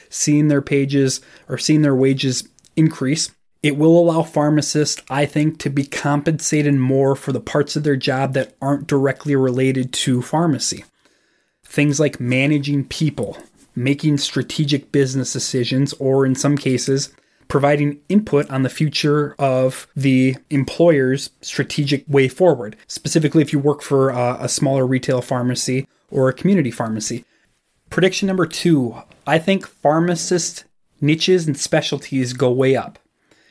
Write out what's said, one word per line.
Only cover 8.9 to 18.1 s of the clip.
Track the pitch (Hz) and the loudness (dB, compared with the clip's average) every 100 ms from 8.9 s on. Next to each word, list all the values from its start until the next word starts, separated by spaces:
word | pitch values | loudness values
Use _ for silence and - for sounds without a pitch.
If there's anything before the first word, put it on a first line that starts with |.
| 143 135 - 147 139 | 0 0 -2 -2 2
related | 131 123 135 131 131 | 2 2 0 0 -2
to | - - 123 | -4 -2 -2
pharmacy. | - 156 170 120 - - - _ _ _ _ _ _ _ | 0 0 2 0 -2 -8 -14 _ _ _ _ _ _ _
Things | - - 147 139 | -8 0 0 2
like | 151 - | -2 -2
managing | 123 127 143 147 139 143 131 | -2 0 2 0 0 -4 -4
people, | - 156 - 107 - - _ _ - | -2 -2 -2 -8 -10 -20 _ _ -4
making | 123 143 156 143 | -2 0 0 0
strategic | - 139 120 - 147 143 - | -2 -4 -4 -2 -2 -2 0
business | 143 135 135 123 | 0 0 -2 -4
decisions, | 127 - 127 120 131 139 | -6 -4 -4 -2 0 -2
or | - 131 135 135 | -2 0 2 2
in | 127 | 2
some | 143 143 | 0 0
cases, | 135 123 - 135 - _ _ _ - | 0 -2 0 -2 -4 _ _ _ -2
providing | 143 143 147 147 143 | 0 2 2 0 -4
input | - | 0